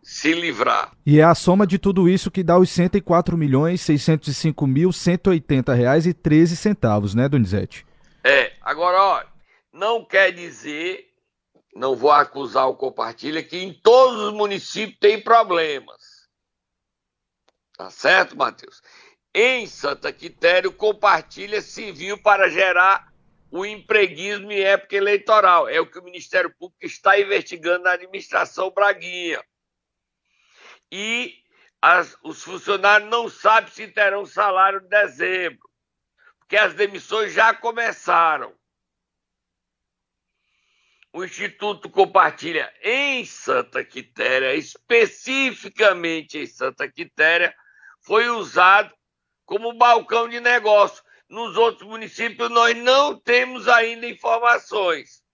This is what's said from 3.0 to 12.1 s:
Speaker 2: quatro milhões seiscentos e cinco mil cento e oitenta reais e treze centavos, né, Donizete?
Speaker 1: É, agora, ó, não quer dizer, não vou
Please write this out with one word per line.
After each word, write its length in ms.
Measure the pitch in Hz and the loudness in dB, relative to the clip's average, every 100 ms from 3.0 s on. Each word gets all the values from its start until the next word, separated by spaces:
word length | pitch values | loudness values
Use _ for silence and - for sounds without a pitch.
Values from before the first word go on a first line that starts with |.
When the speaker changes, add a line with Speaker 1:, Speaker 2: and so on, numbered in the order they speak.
Speaker 2:
quatro 360 | - 170 175 175 | 0 0 2 0
milhões 440 | 147 131 156 180 | 0 2 0 -2
seiscentos 480 | - 147 - 156 - | 0 0 2 0 -2
e 40 | |
cinco 320 | 139 160 - 143 | -4 -4 -2 0
mil 260 | 131 180 | 2 0
cento 360 | 175 - 175 - | 0 -2 0 2
e 40 | |
oitenta 420 | 175 - 139 123 | 0 0 -2 2
reais 340 | 123 123 143 165 | 2 4 2 0
e 60 | |
treze 420 | 170 - 151 170 170 | -2 2 4 4 2
centavos, 580 | 214 202 117 104 101 | -2 0 0 0 0
né, 140 | 104 135 | 0 0
Donizete? 560 | 143 104 98 95 - - _ _ _ | 2 0 -2 -6 -12 -20 _ _ _
Speaker 1:
É, 300 | 120 139 117 - | 2 2 2 -4
agora, 400 | - 147 175 185 | -8 -2 0 2
ó, 220 | 196 151 - - _ _ _ | 2 0 -6 -20 _ _ _
não 320 | 156 202 233 - | -8 -4 -4 -2
quer 260 | 190 190 | 2 2
dizer, 760 | 175 175 147 143 151 170 185 - _ _ _ _ _ _ - | 0 -16 -16 -12 -10 -8 -10 -16 _ _ _ _ _ _ -8
não 200 | 127 127 | -4 0
vou 160 | 131 | 4